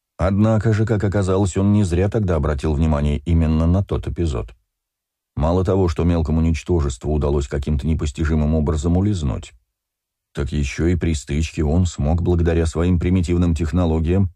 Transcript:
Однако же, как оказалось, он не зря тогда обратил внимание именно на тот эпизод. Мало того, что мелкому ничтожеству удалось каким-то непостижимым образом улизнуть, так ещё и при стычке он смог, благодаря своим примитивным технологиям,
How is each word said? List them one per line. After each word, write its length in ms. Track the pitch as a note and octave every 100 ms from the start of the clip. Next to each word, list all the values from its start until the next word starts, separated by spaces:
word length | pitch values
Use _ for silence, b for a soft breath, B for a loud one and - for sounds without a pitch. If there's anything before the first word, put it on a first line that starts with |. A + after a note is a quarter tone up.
| _ -
Однако 560 | F#2+ G2 A2 A2 A#2
же, 120 | G#2 G#2+
как 200 | G#2+ G2+
оказалось, 500 | G#2 F#2 F#2+ G2 F#2+
он 160 | G2+
не 140 | G#2 F#2+
зря 240 | E2+ G2
тогда 260 | A2+ G2 D#2+
обратил 380 | D2+ C#2+ D#2
внимание 460 | D2+ D#2+ D2+ D2 C#2+
именно 460 | E2+ E2 D#2 D#2+ E2
на 160 | F2+
тот 280 | G2+ - -
эпизод. 440 | C2+ E2+ B1+ G#1 - _ _ _ _ _ _ _ -
Мало 260 | D#2 F#2
того, 240 | F#2 F#2+ F2+
что 160 | E2
мелкому 380 | E2+ E2+ D2+ D#2+
ничтожеству 720 | E2 D#2+ - F2 C#2+ - C#2+
удалось 340 | D2+ D2 D2 C2+
каким-то 400 | D2 D2 D2 D#2+
непостижимым 680 | D2+ D2+ - D#2 D#2+ D2+ D#2+
образом 420 | D2 D#2+ E2+ F2+
улизнуть, 560 | G#2 G2 C#2+ G1+ - - _ _ _ _ _ _ _ -
так 160 | D2
ещё 360 | D2+ C2+ - D#2+
и 100 | F2
при 180 | E2 D#2
стычке 480 | - C#2+ D#2+ -
он 220 | D2+ D#2+ F2
смог, 360 | - C#2 E2+
благодаря 440 | F2+ E2+ E2 E2 E2
своим 340 | D#2 F2 F2
примитивным 560 | F2+ F#2 E2 F2 F2 D#2+
технологиям, 760 | D#2+ F2+ E2+ D#2+ D#2+ F#2 F#2+